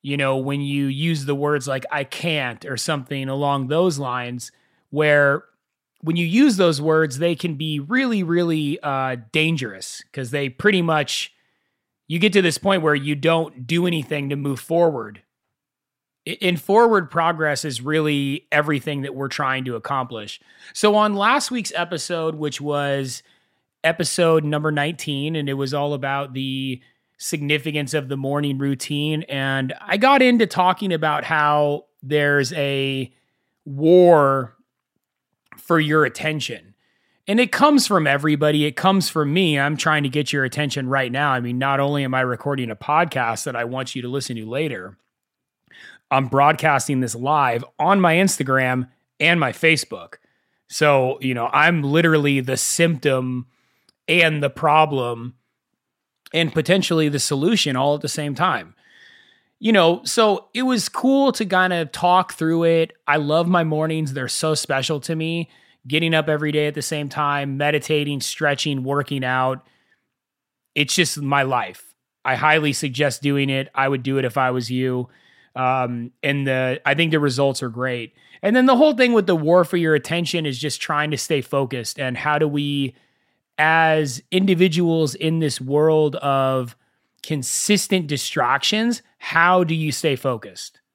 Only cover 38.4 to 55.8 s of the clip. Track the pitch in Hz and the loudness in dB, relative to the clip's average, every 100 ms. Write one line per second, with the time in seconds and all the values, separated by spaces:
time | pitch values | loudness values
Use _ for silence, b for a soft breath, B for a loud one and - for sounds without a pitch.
38.4 | 151 151 147 131 190 190 160 160 143 160 | 2 2 0 0 2 2 0 -2 0 2
39.4 | 180 147 143 151 - 151 143 143 143 147 | 2 2 0 -2 0 0 0 -2 -2 -2
40.4 | 131 147 147 147 127 135 127 131 147 131 | -2 -2 -4 -4 -2 -2 -2 -2 0 -2
41.4 | 120 123 135 139 143 143 135 131 127 120 | -2 -2 0 0 0 0 -2 -2 -2 -2
42.4 | 143 139 120 107 - 151 175 135 120 113 | -4 -4 -6 -8 0 0 0 -2 -4 -4
43.4 | - 120 120 131 127 131 123 139 127 117 | -6 -6 -6 -6 -8 -8 -6 -6 -6 -10
44.4 | 110 127 156 110 92 98 _ _ _ _ | -6 -4 -4 -6 -12 -20 _ _ _ _
45.4 | _ _ _ B B B _ 135 131 135 | _ _ _ B B B _ 0 2 4
46.4 | 143 156 156 139 - 135 123 117 127 151 | 4 4 2 2 0 -2 -2 -4 -2 0
47.4 | 135 117 - - 156 196 180 165 196 - | 2 -2 -6 -4 2 4 4 4 2 0
48.4 | 135 131 127 127 127 _ _ _ 151 170 | 0 0 2 -2 -4 _ _ _ 2 2
49.4 | 135 113 165 156 - 98 78 - _ _ | 0 2 2 2 -2 -12 -14 -20 _ _
50.4 | _ _ _ - 151 139 127 131 131 123 | _ _ _ 0 4 4 2 -2 -4 -4
51.4 | 117 143 156 170 139 156 165 156 143 139 | 0 4 4 2 2 2 4 4 2 0
52.4 | 127 131 - - 165 160 147 131 127 127 | -2 -4 -4 0 0 2 0 0 -2 -6
53.4 | 123 _ _ _ _ _ - 170 165 156 | -10 _ _ _ _ _ 0 2 2 2
54.4 | 143 - 160 156 156 139 120 117 120 - | -4 -2 2 4 4 0 -4 -6 -10 -16
55.4 | _ _ _ _ | _ _ _ _